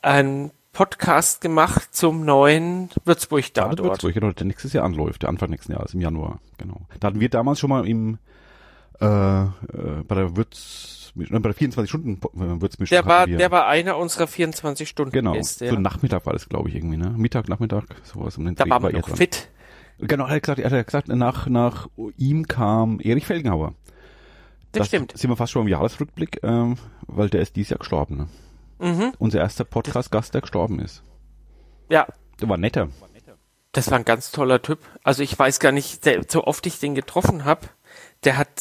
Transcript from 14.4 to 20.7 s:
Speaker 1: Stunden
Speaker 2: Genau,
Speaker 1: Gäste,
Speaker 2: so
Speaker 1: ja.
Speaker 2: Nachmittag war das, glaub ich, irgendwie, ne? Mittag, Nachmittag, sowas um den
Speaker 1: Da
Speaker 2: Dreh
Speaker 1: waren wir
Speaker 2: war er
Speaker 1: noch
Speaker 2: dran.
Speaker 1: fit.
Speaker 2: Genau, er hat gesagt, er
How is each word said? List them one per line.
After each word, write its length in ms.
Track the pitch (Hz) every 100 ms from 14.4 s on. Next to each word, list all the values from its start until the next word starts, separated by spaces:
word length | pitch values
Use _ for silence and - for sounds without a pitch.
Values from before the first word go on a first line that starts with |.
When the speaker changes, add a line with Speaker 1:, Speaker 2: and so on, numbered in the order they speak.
| 165 156 156 139 156
Speaker 1:
Stunden 240 | - 139
Speaker 2:
Genau, 200 | 131 110
Speaker 1:
Gäste, 360 | 78 80 - 120
Speaker 2:
so 60 |
Speaker 1:
ja. 60 | 117
Speaker 2:
Nachmittag 440 | 95 - 127 92
war 80 | -
das, 160 | - -
glaub 180 | 73 76
ich, 60 | 76
irgendwie, 200 | 82 78
ne? 160 | 90 113
Mittag, 300 | 113 123 110
Nachmittag, 360 | 98 113 104 - -
sowas 340 | - - - -
um 60 | 82
den 80 |
Speaker 1:
Da 100 | 87
Speaker 2:
Dreh 60 | 135
Speaker 1:
waren 120 | 123
wir 20 |
Speaker 2:
war 60 | 98
er 40 | 80
Speaker 1:
noch 80 | 85
Speaker 2:
dran. 80 | 85
Speaker 1:
fit. 300 | - - - _ - - - -
Speaker 2:
Genau, 260 | 110 147 131
er 100 | 151
hat 60 |
gesagt, 160 | - 131
er 100 | 123